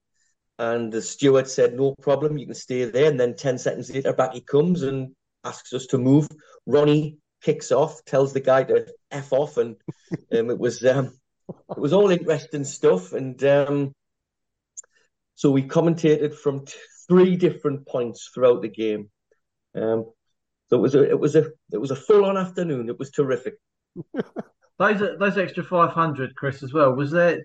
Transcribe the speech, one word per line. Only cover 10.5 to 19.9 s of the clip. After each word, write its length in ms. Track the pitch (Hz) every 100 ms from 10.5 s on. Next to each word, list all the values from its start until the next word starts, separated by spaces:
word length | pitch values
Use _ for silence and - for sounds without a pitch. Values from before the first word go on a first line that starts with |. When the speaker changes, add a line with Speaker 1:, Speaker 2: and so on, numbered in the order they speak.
Speaker 1:
it 80 | 101
was, 260 | 117 117
um, 260 | 123 139 131 - _ _ -
it 300 | - - -
was 160 | 139
all 160 | 180 202
interesting 540 | 175 165 147 - 147
stuff. 500 | 135 - 151 185 180
And, 280 | 120 131 123
um, 500 | 139 143 139 143 139 - _ _ _ _ _ _ _ - - _ _ _ _ -
so 140 | 147
we 120 | 135
commentated 720 | 135 165 165 160 160 151 151
from 320 | - 143 135 -
t-, 80 | - - _ -
three 280 | 180 185 180
different 520 | 175 143 147 139 -
points 420 | 135 120 107 -
throughout 260 | - 123 113
the 80 | 110
game. 420 | 107 110 104 104 _ _ _ _ _ _
Um, 380 | - 110